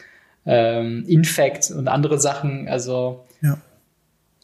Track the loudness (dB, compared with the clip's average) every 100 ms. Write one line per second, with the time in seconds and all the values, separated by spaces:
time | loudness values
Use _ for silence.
0 | -20 _ _ _ 2 2 4 0 -2 -4
1 | 2 4 4 2 0 0 -4 -4 -2 0
2 | 2 2 0 -2 -4 -6 -4 -4 -2 -2
3 | -4 -6 -16 -4 -2 -2 -8 _ _ _
4 | _ _ _ _